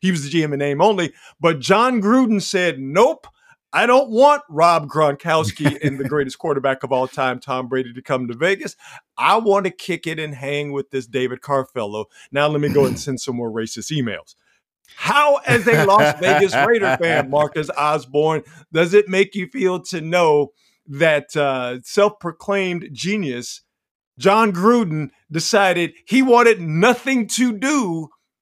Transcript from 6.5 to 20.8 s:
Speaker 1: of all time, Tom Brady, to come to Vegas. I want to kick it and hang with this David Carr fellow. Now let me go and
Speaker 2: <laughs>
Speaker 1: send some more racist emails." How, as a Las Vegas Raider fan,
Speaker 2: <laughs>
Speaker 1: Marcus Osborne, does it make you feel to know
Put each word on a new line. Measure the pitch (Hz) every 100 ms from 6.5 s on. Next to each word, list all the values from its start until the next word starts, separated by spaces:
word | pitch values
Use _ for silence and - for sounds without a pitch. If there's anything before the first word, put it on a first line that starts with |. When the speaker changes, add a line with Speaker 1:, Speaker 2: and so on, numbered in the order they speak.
| 139 135 131
Speaker 1:
of | 131
all | 131 131
time, | - 131 123
Tom | 139 127 127
Brady, | 131 127
to | 123
come | - 131 120
to |
Vegas. | 120 170 196 302 - - - _ -
I | 135 214
want | 220 196 185
to |
kick | - - 165 165
it | 160
and | 151
hang | 135 135 143 147
with | 139 135
this | 135 117
David | 127 127 123
Carr | - 139 127
fellow. | 123 104 107 104 _ -
Now | 143 151
let | 151
me | 147
go | 147 135
and | 127
Speaker 2:
<laughs> |
Speaker 1:
send | 143 131
some | - 120
more | 117
racist | 110 113 117 -
emails." | 156 120 87 - _ _ _ _ _ _ -
How, | 151 277 294 285 -
as | 240 208
a | 151 196
Las | 208 151 147
Vegas | 175 147 190
Raider | 127 143 226 196 131
fan, | 165 151 135
Speaker 2:
<laughs> |
Speaker 1:
Marcus | 143 147 156 151
Osborne, | - 147 151 127 143 156 160 - - _
does | 160 170
it | 202 202
make | 190 202
you | 202 185
feel | 180 185 180
to | - 175
know | 156 180 165 147 139 _ _ _